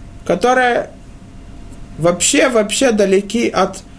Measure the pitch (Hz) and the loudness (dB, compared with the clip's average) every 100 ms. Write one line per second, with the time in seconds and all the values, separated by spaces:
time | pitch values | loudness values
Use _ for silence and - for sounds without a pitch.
0 | - - - 180 240 254 247 240 - - | -18 -16 -4 0 2 4 2 0 -4 -12
1 | - - - - - - - - - - | -20 -20 -20 -20 -18 -18 -18 -16 -16 -2
2 | 160 175 - 285 294 240 208 - 269 214 | 0 0 2 2 4 2 0 2 2 2
3 | 196 190 202 233 220 165 190 - - | 4 2 0 -2 0 0 -2 -2 -16